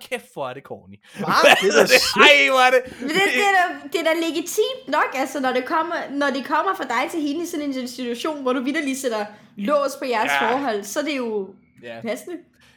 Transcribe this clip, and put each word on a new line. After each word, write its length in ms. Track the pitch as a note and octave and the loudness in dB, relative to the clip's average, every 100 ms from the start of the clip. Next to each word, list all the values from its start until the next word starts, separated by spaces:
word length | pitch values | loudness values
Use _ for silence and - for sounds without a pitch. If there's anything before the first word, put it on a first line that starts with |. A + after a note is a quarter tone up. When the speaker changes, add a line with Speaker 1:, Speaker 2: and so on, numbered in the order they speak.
| - | -10
Speaker 1:
kæft, 240 | A#3+ - | -12 -10
hvor 160 | D#3+ C3 | -10 -10
er 60 | |
det 80 | C3+ | -10
corny. 340 | - G#2 F#2 G2+ _ - | -14 -16 -18 -20 _ -8
Speaker 2:
Hva? 60 | E3+ | 0
Speaker 1:
Hvad 60 | G#3+ | 6
Speaker 2:
Det 80 | - | 6
er 40 | - | 6
da 60 | |
Speaker 1:
hedder 180 | F#3+ G#3 | 4 4
det? 100 | G3 | 6
Speaker 2:
sygt. 320 | B3+ - - | 4 4 6
Speaker 1:
Ej, 260 | D4 C#4+ C#4 | 8 8 6
hvor 100 | C4 B3+ | 4 6
er 40 | B3+ | 4
det 240 | B3+ - | 0 -8
Speaker 3:
Men 80 | C4+ | -4
det, 80 | E4 G4+ | 0 2
det 80 | B3+ G4+ | 2 4
er 40 | F#4+ | 4
da, 300 | F4 C#4+ C#4+ | 2 -2 -8
det 80 | F4 | -2
er 40 | |
da 100 | D#4+ E4 E4 | 0 0 -2
legitimt 560 | D#4 F4 - B4 C5 - | -4 -2 -2 -2 -4 -2
nok, 220 | D4 A#4+ | 0 0
altså, 260 | C4 C4 D4 | -2 -4 -2
når 120 | B3+ | -2
det 120 | B3+ B3+ | -2 -2
kommer, 300 | D#4+ E4 D#4+ C4 | -2 -2 -6 -6
når 200 | C#4 C#4+ | -2 -2
det 140 | C4+ A#3+ | -2 -2
kommer 280 | D4+ F#4+ | -2 0
fra 100 | F#4+ | -2
dig 260 | C4 A#3 D#4+ | -4 -2 -2
til 100 | E4+ | -2
hende 220 | D4 D4 | -4 -4
i 40 | E4 | -6
sådan 200 | E4 D4 | -6 -6
en 140 | C4 A#3+ | -6 -8
situation, 540 | - A#3+ A#3+ D#4+ D4 | -8 -8 -6 -6 -4
hvor 100 | B3+ | -4
du 80 | C4 | -2
vitterlig 340 | B3+ D4+ C#4 B3+ | -2 -4 -4 -4
sætter 280 | B3 A3 G#3 - - - | -4 -4 -6 -12 -18 -6
lås 360 | G3+ D4 C#4 C4+ | 0 0 0 -4
på 60 | |
jeres 280 | C4+ A3+ C4 | -4 0 0
Speaker 1:
Ja. 200 | C#3 C#3 | 2 2
Speaker 3:
forhold, 300 | B3+ C#4 G#3 | 0 -2 -4
så 160 | G3+ D#4 | -6 -6
er 40 | |
det 120 | C#4+ C#4 | -4 -4
jo 380 | A#3 G#3+ F#3+ - _ _ | -4 -6 -8 -14 _ _
Speaker 1:
Ja. 180 | A#2+ A#2 | -16 -10
Speaker 3:
passende. 340 | G#3 B3+ - F4 - _ _ | -8 -8 -10 -16 -16 _ _